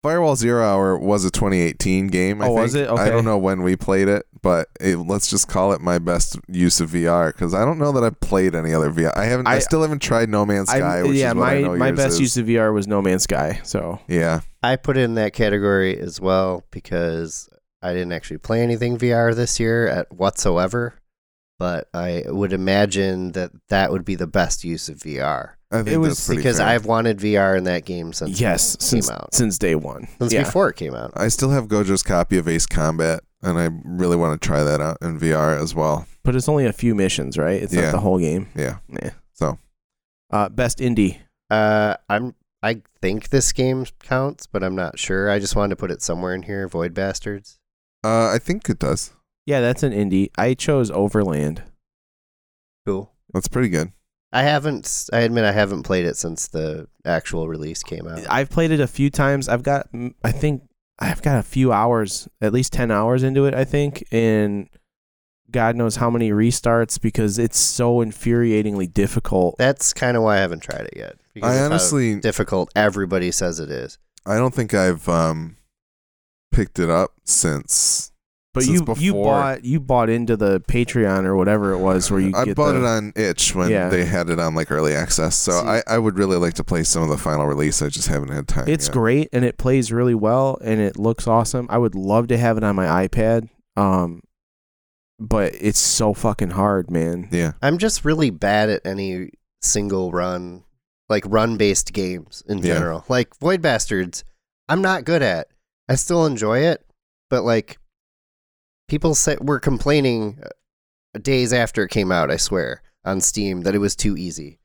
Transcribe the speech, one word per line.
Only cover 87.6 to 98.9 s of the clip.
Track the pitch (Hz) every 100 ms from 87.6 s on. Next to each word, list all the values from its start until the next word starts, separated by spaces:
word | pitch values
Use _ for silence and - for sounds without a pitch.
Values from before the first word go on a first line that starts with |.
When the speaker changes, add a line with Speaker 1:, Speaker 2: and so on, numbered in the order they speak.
| 76 73
Speaker 1:
I | 73
just | - -
haven't | 73 69
had | 73 73
time | - -
Speaker 2:
It's | 160 -
Speaker 1:
yet. |
Speaker 2:
great | 131 113 135 156
and | 123
it | 120 -
plays | 127 135 113
really | 113 123
well | 113 107 123 135 131
and | 113 110
it | 101 -
looks | 107 113 -
awesome. | 113 113 131 123
I | 113
would | 117
love | 95 95 107 120
to | 120
have | 120 110
it |
on | 107
my | 98 90 85 95
iPad, | - 110 117 113 _ _ -
um, | 101 92 87 85 _ _ _ _ _ _ _ _ _ _
but | 110 113 95 -
it's | 104 101
so | - - 110
fucking | 101 113 101 95
hard, | 95 101 98 87
man. | 87 82 87 98
Speaker 1:
Yeah. | 87 82 -
Speaker 3:
I'm | 139 170
just | 220 -
really | 147 156 147
bad | 85 98 104 107
at | 104
any | -